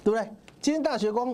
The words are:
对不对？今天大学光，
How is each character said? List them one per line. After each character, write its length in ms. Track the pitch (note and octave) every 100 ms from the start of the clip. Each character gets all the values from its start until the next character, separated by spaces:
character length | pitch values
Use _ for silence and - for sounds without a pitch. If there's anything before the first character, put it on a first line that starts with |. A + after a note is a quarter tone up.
对 100 | -
不 60 | A3+
对？ 100 | G3+ - - -
今 100 | -
天 120 | D#4
大 140 | D4+ A#3+
学 140 | G#3+
光， 180 | G#3+ B3